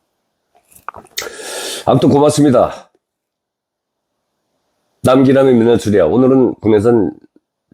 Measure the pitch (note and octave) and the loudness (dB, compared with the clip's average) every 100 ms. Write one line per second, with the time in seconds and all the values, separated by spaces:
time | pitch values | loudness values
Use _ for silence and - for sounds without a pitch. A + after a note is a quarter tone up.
0 | _ _ _ _ _ _ _ _ - - | _ _ _ _ _ _ _ _ -20 -20
1 | - - - - - - - - - C3 | -20 -16 -16 -16 -16 -14 -14 -10 -4 0
2 | D3+ C#3 D3 D3 D3 A#2+ E2+ - - _ | 0 2 0 2 0 2 -2 -6 -20 _
3 | _ _ _ _ _ _ _ _ _ _ | _ _ _ _ _ _ _ _ _ _
4 | _ _ _ _ _ _ _ _ _ _ | _ _ _ _ _ _ _ _ _ _
5 | B2 C3 C3 C3+ C3+ A#2+ A2+ A#2 A2 G2+ | 0 2 4 2 2 2 2 0 0 0
6 | D#2+ A2 C3 C3+ A#2+ - G#2+ G#2+ A2 A#2+ | 0 0 2 2 0 -2 -2 0 2 0
7 | F#2 - _ _ _ _ _ | -2 -8 _ _ _ _ _